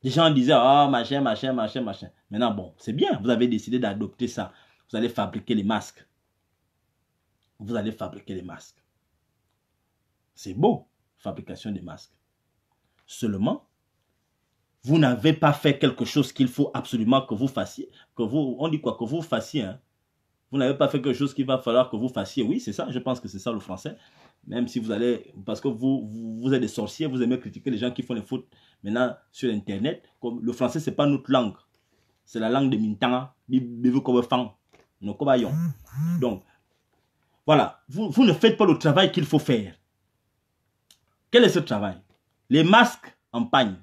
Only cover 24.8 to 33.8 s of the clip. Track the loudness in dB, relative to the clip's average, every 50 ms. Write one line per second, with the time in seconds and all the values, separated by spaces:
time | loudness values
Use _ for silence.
24.8 | -4 -2 -2 0 2 0 0 -2 -4 -16 -20 -14 -8 -8 -8 -4 -4 -6 -4 -2
25.8 | 0 0 0 -2 -4 -8 -10 -10 -10 -10 -10 -6 -2 0 0 0 0 -2 -4 -6
26.8 | -8 -8 -6 -6 -6 -4 -2 -2 0 0 0 -2 -4 -12 -16 -8 -6 -6 -4 -4
27.8 | -4 -4 -6 -6 -8 -6 -6 -8 -6 -8 -10 -10 -10 _ _ _ _ _ _ _
28.8 | -8 -4 -2 0 0 -2 -2 -10 _ _ _ -4 -4 -2 -2 -4 -6 -6 -6 -4
29.8 | -4 -4 -4 -6 _ _ _ _ -10 -8 -8 -6 -6 -6 -2 -2 -2 -2 -2 -4
30.8 | -6 -4 -2 0 2 2 2 0 -2 0 0 0 0 -2 -6 -10 _ _ _ _
31.8 | _ _ _ _ _ _ _ _ _ _ -6 -4 -2 0 0 2 2 2 0 0
32.8 | -2 -2 -2 -2 0 0 0 -2 -4 -8 _ _ _ -2 -2 -2 -2 -2 -8 -2